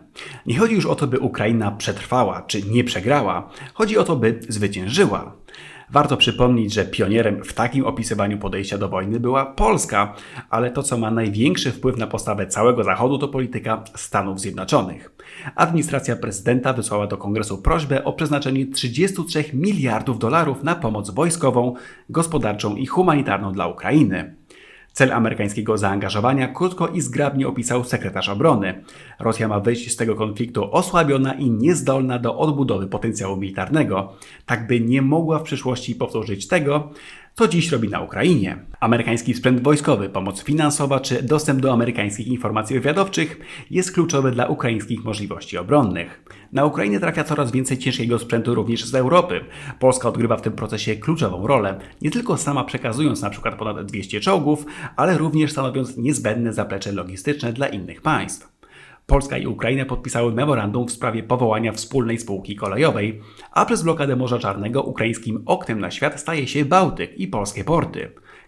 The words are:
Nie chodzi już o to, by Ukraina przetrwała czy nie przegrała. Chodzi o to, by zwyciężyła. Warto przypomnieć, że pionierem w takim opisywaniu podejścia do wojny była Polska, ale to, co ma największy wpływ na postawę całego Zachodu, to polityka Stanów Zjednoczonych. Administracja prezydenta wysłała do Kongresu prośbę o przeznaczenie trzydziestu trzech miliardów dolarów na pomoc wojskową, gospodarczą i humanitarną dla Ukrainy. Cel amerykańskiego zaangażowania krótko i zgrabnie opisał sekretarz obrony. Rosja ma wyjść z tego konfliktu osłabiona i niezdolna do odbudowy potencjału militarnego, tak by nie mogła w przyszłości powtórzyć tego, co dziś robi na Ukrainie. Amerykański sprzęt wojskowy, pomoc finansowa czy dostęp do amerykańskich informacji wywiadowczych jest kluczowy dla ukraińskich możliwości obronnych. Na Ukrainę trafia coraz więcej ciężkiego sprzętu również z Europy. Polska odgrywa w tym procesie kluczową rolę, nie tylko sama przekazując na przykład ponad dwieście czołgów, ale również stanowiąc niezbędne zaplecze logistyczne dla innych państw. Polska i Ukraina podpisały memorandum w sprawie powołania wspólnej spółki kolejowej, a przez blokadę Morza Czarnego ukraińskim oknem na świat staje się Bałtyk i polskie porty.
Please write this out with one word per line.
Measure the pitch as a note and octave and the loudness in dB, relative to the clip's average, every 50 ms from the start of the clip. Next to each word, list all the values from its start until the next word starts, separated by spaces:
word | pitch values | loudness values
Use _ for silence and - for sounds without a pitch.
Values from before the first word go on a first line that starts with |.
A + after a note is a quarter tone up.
| - _ _ - - - - - - | -20 _ _ -18 -18 -18 -16 -10 -4
Nie | - A2+ | -2 2
chodzi | D3+ A3+ A3+ A3+ | 2 4 4 4
już | F#3+ - | 2 2
o | - D3+ | 2 0
to, | - D3+ | 0 0
by | B2+ B2+ C3 | 0 0 0
Ukraina | B2+ B2 - - G#2 A2 A#2 A2+ G#2+ G2+ | 0 0 0 0 2 2 2 2 2 0
przetrwała | G2+ G#2 - G#2+ G2 - - - B2 B2+ A#2 G2 F2+ F2 | -2 -4 -4 -6 -6 -6 -4 0 2 2 2 2 0 -4
czy | - - - G#2 G2+ | -8 -6 -6 -4 -2
nie | G2+ A2+ A#2+ A#2+ | 2 2 2 2
przegrała. | A#2+ - G#2 F2+ A#2 C#3+ C#3+ A2+ F#2+ F2 F2 - - - - C#3 - - | 2 -2 -2 0 2 2 2 2 0 -2 -2 -6 -10 -16 -18 -18 -10 0
Chodzi | - A3 G3+ A3 | 0 0 2 4
o | G#3 F3 | 2 4
to, | F3 D#3+ | 4 2
by | C3 A2 A2+ A2+ G#2+ - - | 2 2 2 2 0 -4 -6
zwyciężyła. | A2+ G#2 G#2 G2 G2+ G2 F#2 G2+ C3 F#3 G3 B2 G2 F2+ - - - - - - - - - - - - - - | -4 0 0 -2 -2 -2 -4 -2 4 4 4 4 4 -2 -4 -8 -16 -20 -20 -20 -20 -20 -20 -20 -20 -20 -8 2
Warto | B2+ C#3 D3 C#3 C3+ | 2 4 4 4 4
przypomnieć, | A#2+ - B2+ A2 - B2+ B2 B2+ A#2 A2 G2+ G2+ | 4 4 2 4 4 4 4 6 4 2 2 2
że | G#2+ F#2 | 0 0
pionierem | - - - G#2 F#2+ G#2+ A#2 A2+ G#2+ G2+ G2 - | 0 0 0 0 2 4 4 4 2 0 -2 -6
w | - - | -8 -4
takim | - A#2 A#2+ B2+ C3+ C3+ | -2 -2 0 0 0 0
opisywaniu | - C3+ A#2 A2 - A2 G2+ G2+ G2+ G#2 | 0 -2 -2 -4 -4 -2 0 0 0 -2
podejścia | G#2 G#2 G2 F#2+ G2 G2 - G2+ | -2 -4 -4 -4 -4 -4 -4 -4
do | G2 G2+ F#2 | -4 -4 -2
wojny | G2 F#2 F#2+ G2+ A2+ A#2 | -2 -2 -2 -2 -2 0
była | A#2+ B2 C3 C3+ C3+ | 0 2 2 2 0
Polska, | C3+ - - G#3 A3 G#3 D3+ - - A2 G2+ G#2 G#2 - - - - - - - - | -2 0 2 2 4 4 2 0 0 2 2 2 0 -2 -14 -18 -18 -18 -16 -8 -2
ale | - A2+ B2 B2 | 0 0 0 0
to, | B2 C#3 C3 | 0 -2 -2
co | - B2+ | -2 0
ma | A#2 A2+ A2 | 0 0 0
największy | A2+ A#2 A2+ G#2+ G2+ G#2 A#2+ D#3 F3+ - - C3+ | 0 0 0 0 0 2 2 2 2 2 0 -4
wpływ | A2+ - - B2+ A#2+ | -4 0 0 0 0
na | A#2 A2 | 0 -4
postawę | - - A2+ - - G#2 G2+ F#2+ | -4 -4 -4 -2 -2 -2 -2 -2
całego | F#2+ - G#2+ A2 B2 B2 A#2 G#2 | -2 0 4 4 4 4 4 2
Zachodu, | G2 F#2 G2 A#2 C3 C#3+ | 2 2 2 2 2 2
to | C#3+ D3 | 0 -2
polityka | C3+ C#3 C3 C3 A#2+ - A2 A2 A2+ A2 A2 A2 - - | -2 -2 -4 -4 -4 -4 -6 -2 -2 -4 -4 -4 -12 -14
Stanów | - - - - G#2 G2 G2 F#2+ F#2+ | -14 -10 -2 -2 -2 -2 -2 -4 -6
Zjednoczonych. | F#2+ G2 - F#2 F#2+ F#2+ D3+ C3+ G2 F#2 E2+ - - - _ _ - - - - - C#3 - | -6 -8 -6 -8 -4 2 2 2 2 0 -8 -12 -16 -20 _ _ -20 -20 -18 -14 -14 -6 2
Administracja | - E3+ E3 E3+ D#3+ - - D3+ C3 - - A#2 | 2 2 4 4 0 0 0 -2 -4 -2 -2 -4
prezydenta | - - A2+ G2+ - - - B2 B2+ B2+ C3+ B2+ | -2 -2 -6 -6 -2 0 2 2 2 2 0 -2
wysłała | A#2+ G2 - G#2 G#2 G#2 | -2 -2 -2 -2 -2 -2
do | G2+ G#2 | -2 -4
Kongresu | - - G2+ G#2 A2 G#2 G#2 G2+ F#2+ | -6 -4 -2 -2 -2 -2 -4 -4 0
prośbę | - - D#3+ E3+ D3+ C3 C#3 C3 - | 2 2 2 2 2 0 0 0 0
o | C#3+ - | -2 -2
przeznaczenie | - E3 C#3+ D3 C#3+ D3 C#3 C3 C3+ C3+ | -2 -2 0 0 0 0 0 0 0 -2
trzydziestu | C3 - - - B2 A2+ C#3 F#3 F#3+ G3 - D#3 | -2 -4 -4 -4 -2 0 2 2 2 0 -2 -6
trzech | - - D#3 D3 D3+ - | -4 -2 -4 -2 -2 -2
miliardów | C3 E3 G#3 G#3 D#3+ C3+ B2+ G#2+ A2 G#2+ C3+ A#2+ A2 | 0 0 0 0 2 0 0 0 0 0 -2 -2 0
dolarów | A2+ A2+ C#3+ E3+ D#3+ D3 B2+ - C#3+ | 0 2 2 2 2 2 -2 -2 -2
na | D#3+ E3+ | -2 -2
pomoc | E3 - A2+ G#2+ G#2 G2+ - | 0 -2 -2 -2 -2 -6 -4
wojskową, | F#2 C3 D#3+ F3 - - D3+ C3 A#2+ B2 A#2+ B2+ B2 - - - - - - - | -2 0 0 0 0 2 2 2 4 4 2 0 -2 -6 -12 -20 -20 -20 -12 -4
gospodarczą | A#2 D#3 E3 D#3+ D#3+ C3 A2+ G#2+ G#2 - - G#2+ G#2 | -2 0 0 0 0 0 0 0 -2 -2 -2 -4 -2
i | B2 C3+ | -2 -4
humanitarną | C3 - F3 F#3 F3+ D3+ C#3+ C3 - G2+ G2 G2+ F#2+ F#2 | -2 2 2 4 4 4 2 2 2 0 0 -2 -4 -2
dla | G2+ F2 | -2 -2
Ukrainy. | E2+ F2+ - - F#2+ C3+ D#3 C#3 G2+ F#2+ F2 D#2 - - - - _ - - - - - - - _ - | -4 -4 -4 -2 4 6 6 6 4 2 -2 -4 -8 -12 -20 -20 _ -20 -20 -20 -20 -20 -20 -20 _ 0
Cel | - C#3 C3 | 2 2 4
amerykańskiego | - A#2 A2+ A2 A2+ - G#2+ G2+ G2+ A#2+ G#2 G#2+ A2 | 4 2 2 2 2 0 -2 -2 -2 -2 0 0 0
zaangażowania | G#2 G#2 G2 G2 G2 G2 F#2 G2 G#2 G#2+ B2+ C#3 C#3 B2+ | 2 2 0 0 0 -2 -2 -2 2 2 2 2 2 0
krótko | B2 - - F3 F#3 F3+ - E3+ | -2 -2 -2 -2 -2 0 0 -2
i | - - F3 | -2 -2 -2
zgrabnie | C3 B2 A#2+ C3 C#3+ C#3 C#3 C3+ C3+ | -4 -4 -2 0 0 0 0 0 -2
opisał | C3+ - A#2+ A2+ - A#2+ B2+ A#2+ | 0 -2 -4 -2 0 0 0 0
sekretarz | - - A2+ - F#2+ - F#2+ F#2 G2 | 0 -4 -2 -2 -4 -4 -4 -4 -2
obrony. | G2+ G#2 C3+ E3 C#3 G#2+ G2 F#2 F#2 - - - - - - - - - | 0 2 4 4 4 4 2 -2 -4 -8 -12 -20 -20 -20 -20 -20 -12 -4
Rosja | A2+ A#2 A2 G#2+ A2 | -2 -2 0 0 0
ma | G#2+ G#2+ G2+ | 0 0 2
wyjść | G2 A#2 A#2+ A#2+ - A#2+ | 2 2 0 0 -2 -6
z | - | -2
tego | - A#2 A2+ G#2 | -2 0 0 0
konfliktu | G#2 A2 G#2+ G#2 - A#2 A2+ - A2 G2+ - | 0 -2 -4 -2 -4 -4 -2 -2 -2 -2 0
osłabiona | - E3+ F#3 - - E3+ D#3+ C#3+ C#3 C3 C3+ C3+ C3+ | 0 0 0 2 2 4 4 4 4 2 2 0 0
i | C3 C#3+ B2+ | 0 0 2
niezdolna | A2+ G#2+ B2 D#3+ F3+ D3 C3 C#3 C3+ C3+ C3 B2+ B2 B2 | 2 4 4 4 4 4 2 2 2 2 2 0 0 0
do | A#2+ A#2 - | 0 -2 0
odbudowy | - D3 D3+ D3 C#3 C#3 A#2+ G#2+ F#2+ G2 | 2 2 2 2 2 2 0 0 -2 -2
potencjału | F#2+ A#2 G2+ - A2+ G2+ G2+ G2 F#2+ G2 | -4 -4 -2 -2 -2 -2 -2 -4 -4 -4
militarnego, | F#2+ G2+ F#2+ G2 G2 F#2+ - C#3+ D#3 C3 G#2 G2 F#2+ G2 - - - - - - - - | -4 -4 -6 -4 -6 -4 0 0 0 2 2 0 -2 -2 -4 -10 -20 -20 -20 -20 -14 -4
tak | - B2 A#2+ A#2 | -4 -4 -2 0
by | G#2 B2 A#2 | 0 0 2
nie | A2+ A#2 B2+ C3+ | 2 2 2 2
mogła | C3+ C3+ D3 E3 E3 D#3+ D#3+ D3+ | 4 4 2 2 2 2 0 0
w | D#3 | -2
przyszłości | - D3 A#2+ - B2+ B2 - - - A#2 | -4 -6 -4 -2 -4 -4 -4 -4 -6 -4
powtórzyć | - B2 A2+ - A2+ G#2+ A2+ G2+ G2 - | -4 -4 -4 -2 -4 -4 -4 -4 -6 -4
tego, | - F#3+ F3 D3 C#3+ C#3+ D3+ D3+ - - - - - - - - - - | 0 0 2 2 2 0 0 -2 -4 -14 -18 -20 -20 -20 -20 -20 -10 0
co | - A3+ | 2 2
dziś | F3 E3 E3+ - - | 4 4 2 2 2
robi | D3 A2+ A#2 G2 | 0 0 0 -2
na | - E2 | -2 -4
Ukrainie. | F2+ - - F#2+ B2 F3+ E3+ A#2+ F#2+ F2+ - - - - - - | -6 -4 -2 2 4 4 4 4 2 0 -4 -6 -12 -14 -6 -2
Amerykański | - A2+ A#2+ A#2 A2+ A2+ A#2 A#2 - C3 A#2 | 2 2 2 2 2 0 0 0 0 -2 -2
sprzęt | - - B2+ B2+ A#2+ A#2+ | 0 2 2 2 4 4
wojskowy, | D3 D3+ D3 - D#3+ C3+ G2+ G2+ F#2+ | 4 4 4 4 2 2 2 0 -2
pomoc | - G2 F#2+ G2 F#2+ - - | -4 -4 -4 -4 -6 -6 -4
finansowa | - D3+ D#3 D3+ D3 C#3+ - D3 C3+ C#3 C3 | -2 0 2 2 2 2 0 0 0 0 0
czy | C3+ - C3 A#2+ C3+ | 0 0 -2 -2 2
dostęp | A#2 D3+ D3 D3+ - C3+ C3 | 2 2 2 2 2 2 2
do | B2+ C3+ B2 | 4 4 4
amerykańskich | A#2 A#2 B2 A#2 - G#2 G2+ G2+ - G#2+ | 4 2 2 0 -2 -2 -2 -4 -6 -4
informacji | A#2+ B2+ A#2+ - G#2 G#2+ A2 G#2+ A2 C3 | -4 -4 -2 -2 -2 -2 -2 -2 0 -2
wywiadowczych | B2 A#2+ C#3 D#3+ G3 G3 G3 - D#3+ E3 D#3+ - - - - - - - - | 0 2 2 2 2 0 0 0 -2 -2 -2 -4 -12 -16 -16 -16 -16 -12 -4
jest | D3+ F#3 F#3 F#3 | -2 -2 -2 0
kluczowy | - F3 E3 E3 - C#3 C3 C3 | 2 2 2 2 2 2 2 2
dla | A#2+ A#2+ B2 | 2 2 0
ukraińskich | - D3+ - - A#2+ A2+ G#2+ - - A#2 - - | 0 0 -2 0 -2 -2 -2 -2 -4 -6 -6 -4
możliwości | A2+ G2+ G2+ G#2 E2 E2 D#2+ - - G2+ | -6 -4 -4 -6 -6 -8 -10 -10 -8 -8
obronnych. | F2 F2+ G#2 C#3+ D3 B2+ G2 F2 E2+ E2+ - - - _ - - - - - | -6 0 4 4 4 4 4 0 -2 -6 -8 -12 -20 _ -20 -20 -20 -16 -6
Na | - C3+ C#3+ | 0 2 2
Ukrainę | D3+ D3 E3+ G3 G#3 G3+ F#3+ | 2 2 0 0 0 0 0
trafia | F3 E3+ D#3+ E3 D3+ | 0 0 -2 -2 -2
coraz | - D3+ C#3+ C#3+ A#2+ | -2 0 0 0 0
więcej | B2+ C3 B2+ - C#3 | 0 0 0 0 -2
ciężkiego | B2+ - C3+ B2 - A#2 A#2 A#2+ A2 | -2 -2 -2 -2 0 0 0 0 0
sprzętu | - - A#2+ A#2 G#2+ A2+ A#2+ | 0 0 -2 0 0 0 0
również | A#2+ G#2 A#2 A#2 G#2+ - | 0 0 0 -2 -2 -2
z | - C3 | -2 0
Europy. | C3 B2+ C3 E3 F3+ F3 - F2+ E2 - - - - - C#3 B2+ - | 2 2 4 4 4 4 2 -2 -4 -6 -8 -16 -16 -14 -12 -4 2
Polska | C3 C3 B2+ - A#2+ A#2+ | 4 4 4 4 0 -2
odgrywa | - A2+ A#2 A2+ A2+ | 0 0 2 2 2
w | - | 0
tym | - A2+ G#2 | 0 -4 -4
procesie | - A2+ G#2 A2+ G#2 - A#2 G#2+ | -4 -6 -6 -4 -4 -2 -2 -4
kluczową | G#2+ - D3+ E3 D3 B2 G2 F2+ F2 G2 | -2 0 -2 0 0 0 -2 -2 -2 0
rolę, | B2 C#3 B2 G2+ G2 - - - - - - | 2 2 4 2 2 -2 -4 -10 -16 -12 -4
nie | - D3+ | -4 -2
tylko | D3+ A#3+ A#3 - E3+ | -2 -2 0 0 -2
sama | C3+ - D3 C#3+ C3+ A#2+ | 0 0 -2 0 -2 -2
przekazując | - - B2+ - A#2+ A2 C3 D#3 C#3+ A2 - | -2 -6 -4 -4 -2 -2 2 2 2 0 0
na | A#2 G2+ | -4 -6
przykład | G2+ - - A2+ A2 | -6 -4 -2 -2 -2
ponad | G#2+ G#2+ A2 G#2 - G2 | -2 -2 -4 -4 -6 -8
dwieście | G2+ A#2 G2+ F#2 - - G#2 | -8 -6 -8 -8 -6 -6 -2
czołgów, | - F#3+ G3 F3+ C#3 D3 D3+ D3 - - - - D3+ C3 - | 2 2 2 4 4 2 0 0 -2 -12 -14 -12 -14 -8 -2
ale | - C#3+ F#3 F3+ | 2 2 4 4
również | D3 D#3 D#3+ D3 D#3 D3+ D3 | 2 2 2 2 2 2 2
stanowiąc | - C#3+ C3+ C3 B2+ C3+ B2+ - - | 0 -2 -2 -2 -2 -2 -4 -4 -4
niezbędne | B2 A#2 C#3+ C#3+ A#2+ A2+ A2 A2 A#2+ A#2 A2+ G#2 | -2 0 0 0 0 0 0 0 0 0 -2 0
zaplecze | - G2+ G2+ G2+ G2 - G#2 | -2 -2 -4 -4 -6 -6 -4
logistyczne | G2+ F#2+ F2 F2+ F#2+ - - D3 D3 D3 - A#2+ A2+ | -4 -6 -6 -8 -10 -6 -4 -4 -4 -2 -4 -6 -4
dla | B2+ C#3 | -2 -4
innych | C3+ - G2+ F2 F2 E2 - | -4 -4 -6 -10 -10 -12 -6
państw. | - D#3 D3+ A2 F#2+ G2 - - - - _ _ _ - - - - - - _ _ | -2 0 0 0 -2 -4 -8 -14 -16 -20 _ _ _ -20 -20 -20 -20 -20 -20 _ _
Polska | - C#3 C#3 C3+ C#3 C3+ | 4 4 4 4 0 -4
i | B2 - | -4 -4
Ukraina | B2+ G#2+ - A2+ A#2 C3+ C#3 C3 | -4 -4 -2 -2 0 0 0 -2
podpisały | C3+ B2 - - B2 - A#2+ A#2+ A#2+ A2 | -4 -6 -6 -6 -4 -2 0 0 2 2
memorandum | A#2+ C#3+ D3+ C#3 A2+ G#2 G#2 G#2 B2 A#2+ | 2 2 2 2 2 0 0 -2 -2 -2
w | A#2+ | -2
sprawie | - - - A#2+ A2 A2 G#2+ | -4 -4 -4 -2 -2 -2 -2
powołania | A2 A#2+ A#2+ B2 A2+ G#2+ A2 A#2 A2 | 0 2 2 4 2 2 2 0 -2
wspólnej | G2+ - - - C3 C3+ A#2+ A2+ A#2 | -2 -4 -8 -2 0 0 0 2 0
spółki | A#2 - - G2+ F#2+ - - G#2 | -2 -4 -6 -6 -6 -6 -8 -8
kolejowej, | G#2 G#2+ G2 F#2+ A#2+ D#3 D#3+ G#2+ A2 G#2 A2 A2 G#2+ - - - - - - | -6 -4 -2 0 2 4 4 4 2 -2 -2 -4 -6 -14 -20 -20 -20 -12 -2
a | - - - | 2 2 2
przez | - A#3 G#3 D#3+ | 4 2 0 2
blokadę | E3 D#3+ D#3+ C#3 C#3 C3 | 0 0 2 0 0 0
Morza | B2 B2 A#2 A#2+ A2+ | 0 0 0 0 0
Czarnego | A2+ G2+ G2+ G#2 G2+ A2 B2 C3+ C#3 | 0 -2 -2 -2 -4 -2 0 0 -2
ukraińskim | - C3 - A2+ A#2 A2+ - - A2+ G#2+ G#2+ G#2+ | -2 -2 0 0 0 0 -2 -4 -6 -6 -4 0
oknem | - F3 F#3 - - A2+ G#2 | 0 0 0 0 -4 -4 -4
na | F#2 F2+ | -4 -6
świat | - - C#3 D3 - - | -4 -2 -2 -2 -2 -4
staje | - - E3 D3+ C3 | -6 -4 -2 -2 -2
się | B2 - C#3+ D3 | -2 0 0 2
Bałtyk | C3 F3+ F#3+ F#3 C#3 - - E2+ - - - | 4 4 4 4 4 0 -4 -6 -8 -6 -8
i | F#3+ | -6
polskie | - - G#2+ G2+ G2 - G#2 F#2 | -4 -2 -4 -4 -4 -6 -6 -2
porty. | - E3 E3 - E2 - - - - - - - - - - - | 0 2 2 0 -2 -4 -8 -10 -10 -14 -20 -20 -20 -20 -20 -20